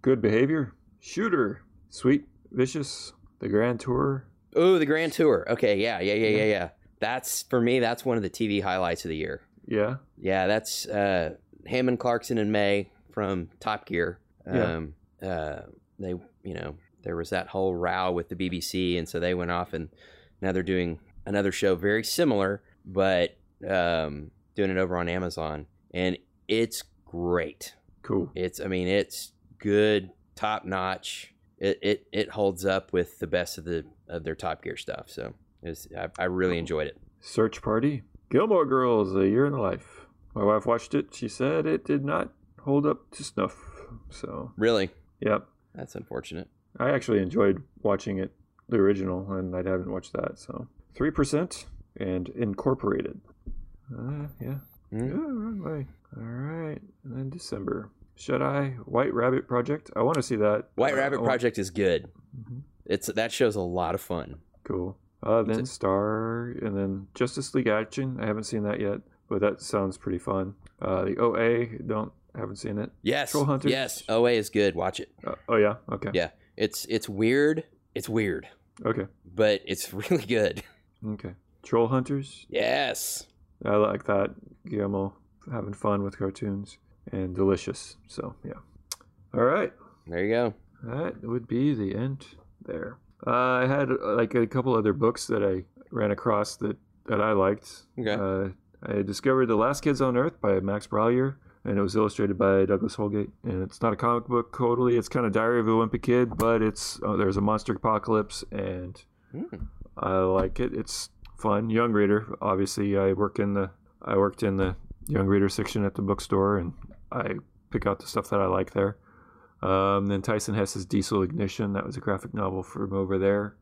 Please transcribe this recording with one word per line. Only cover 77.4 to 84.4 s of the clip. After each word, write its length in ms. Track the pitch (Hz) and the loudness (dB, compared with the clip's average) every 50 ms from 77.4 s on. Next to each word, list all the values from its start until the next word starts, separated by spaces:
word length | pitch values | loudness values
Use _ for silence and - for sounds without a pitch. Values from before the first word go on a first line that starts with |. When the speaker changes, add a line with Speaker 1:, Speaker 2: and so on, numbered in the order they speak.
| 147 151 156 160 - _ _ _ _ _ _ | 4 4 2 0 -4 _ _ _ _ _ _
Speaker 2:
It's 140 | 117 - - | -10 -6 -2
weird. 380 | 107 113 107 98 80 - - - - _ _ _ _ - - | 0 0 2 0 -2 -4 -8 -12 -20 _ _ _ _ -6 -4
Speaker 1:
Okay. 220 | 113 110 107 95 98 - _ _ 87 92 | -2 -2 -2 -4 -8 -12 _ _ -10 0
Speaker 2:
But 280 | 98 110 107 104 95 - | 2 4 4 4 2 -2
it's 280 | - 95 - - - - | -6 -6 -6 -6 -8 -8
<laughs> 160 | 98 107 - | -8 -2 0
really 140 | 185 156 107 | 0 0 0
good. 360 | 101 120 110 104 87 - - - - _ _ _ _ _ _ - | 0 2 2 2 2 0 -4 -12 -14 _ _ _ _ _ _ -8
Speaker 1:
Okay. 280 | 107 107 101 - 92 92 - _ _ _ _ | -8 -8 -8 -10 -14 -14 -14 _ _ _ _
Troll 240 | - - - 117 117 113 | -6 0 2 2 2 4
Hunters. 580 | 131 131 127 - 139 139 135 - - - - _ | 2 0 0 0 -4 -4 -4 -8 -14 -20 -16 _
Speaker 2:
Yes. 800 | - - - 117 127 143 139 120 - - - - - - - _ _ _ - _ _ _ - | -2 0 0 2 2 2 0 -2 -2 -4 -6 -6 -8 -8 -12 _ _ _ -20 _ _ _ -2
Speaker 1:
I 120 | 104 104 | 2 4
like 280 | 107 104 101 98 104 - | 4 4 2 2 -2 -2
that. 240 | - 104 98 101 - - - | 0 0 0 0 0 -4 -12